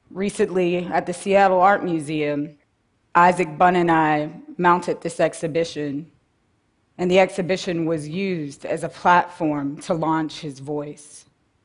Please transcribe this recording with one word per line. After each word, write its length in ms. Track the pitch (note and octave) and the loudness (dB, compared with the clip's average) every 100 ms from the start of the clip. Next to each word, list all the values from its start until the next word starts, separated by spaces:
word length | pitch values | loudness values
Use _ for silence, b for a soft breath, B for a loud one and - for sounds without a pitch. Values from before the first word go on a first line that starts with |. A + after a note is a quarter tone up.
| _ | _
Recently, 760 | F3 G3 - G#3 F3+ F3 F3 F3 | -6 -6 -2 -2 0 0 0 -2
at 200 | D#3+ F3 | -4 -4
the 80 | |
Seattle 480 | F3 G3+ G3 G3 F#3 | -8 0 4 4 6
Art 220 | F#3+ G3+ | 4 4
Museum, 760 | F3+ E3 D3 D#3 D3 D3 D3+ - _ _ _ _ _ F3 | 0 -4 -4 -4 -2 -4 -6 -10 _ _ _ _ _ 4
Isaac 420 | F3 E3+ E3 D3+ | 6 4 -2 4
Bunn 200 | F3+ F3+ | 4 4
and 120 | E3+ | 2
I 400 | E3 D#3 D3+ D3+ - - - | 2 2 0 -2 -10 -16 0
mounted 440 | F3 F3+ F3 D#3 | 2 2 0 -6
this 200 | E3+ - | -6 -2
exhibition, 920 | D#3+ - E3 D#3 E3 D3+ D3 C#3 D#3+ _ _ _ _ _ _ _ _ - | -2 -2 -4 -2 -4 -4 -6 -8 -10 _ _ _ _ _ _ _ _ -4
and 120 | F3+ | 2
the 100 | F#3 | 4
exhibition 680 | F#3+ F#3 E3 F#3 - E3+ D#3+ | 4 0 -2 -2 -2 -4 -2
was 220 | D#3+ D3 | -2 -4
used 580 | E3+ G3 F3 C#3+ C#3 - | -6 -4 -6 -8 -10 -8
as 180 | D3+ | -6
a 60 | E3 | -6
platform 880 | - F#3 F3 - - D#3 D3 C#3 D3 | -2 2 4 2 -4 -4 -2 -4 -8
to 140 | - | -4
launch 460 | E3+ D#3+ D#3+ D#3 - | -2 0 -2 -4 -8
his 200 | D#3+ C3 | -14 -12
voice. 680 | C3+ D3 D3 D3 - - _ _ _ _ | -10 -8 -8 -14 -20 -20 _ _ _ _